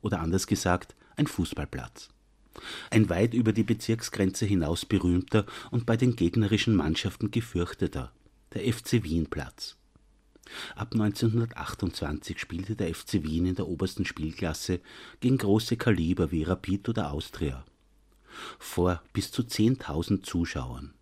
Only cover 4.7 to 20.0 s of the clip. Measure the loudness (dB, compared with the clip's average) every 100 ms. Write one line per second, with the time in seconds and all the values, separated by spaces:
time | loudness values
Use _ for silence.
4.7 | -2 0 2 4 2 4 0 0 -10 -4
5.7 | -4 0 2 2 4 2 4 4 4 4
6.7 | 4 4 0 -2 -4 -4 -2 -2 -2 -2
7.7 | -2 -2 -2 -8 _ _ _ _ -4 -2
8.7 | -2 0 0 2 -2 0 -4 -8 -12 -16
9.7 | -16 _ _ _ _ _ _ -18 -14 -14
10.7 | -10 -4 0 0 2 2 2 0 -4 -10
11.7 | -4 -4 -2 -4 -4 -6 -8 -6 -8 -6
12.7 | -4 -4 -4 -2 -2 0 0 0 0 -4
13.7 | -2 -2 -2 -6 -4 -6 -4 -4 -4 -2
14.7 | -4 -4 -20 -20 -2 2 2 4 4 4
15.7 | 0 2 2 2 2 2 0 0 -2 0
16.7 | -2 0 -2 -2 -6 -8 -4 -4 -4 -14
17.7 | _ _ _ _ _ _ -16 -16 -14 -6
18.7 | 2 2 2 -4 -6 -4 -4 -4 2 2
19.7 | 2 -2 -4